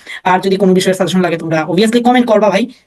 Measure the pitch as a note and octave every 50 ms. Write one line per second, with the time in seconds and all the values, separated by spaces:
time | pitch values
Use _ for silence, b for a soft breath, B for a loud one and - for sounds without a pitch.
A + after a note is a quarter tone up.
0 | B B B B - F#3 F#3 F#3+ E3+ F#3+ F#3 F#3+ G3+ F#3 F#3 F#3 F3+ F#3+ F#3 F#3
1 | F#3 D3 D#3+ F#3 F3+ E3+ E3 E3 E3 D#3+ D#3+ D#3+ D#3 E3+ E3+ F3+ A3+ A3 A#3+ A#3+
2 | A#3 B3 B3 B3+ A#3+ A#3+ G#3+ G#3 G#3+ G3+ F3+ G3 A#3+ B B B B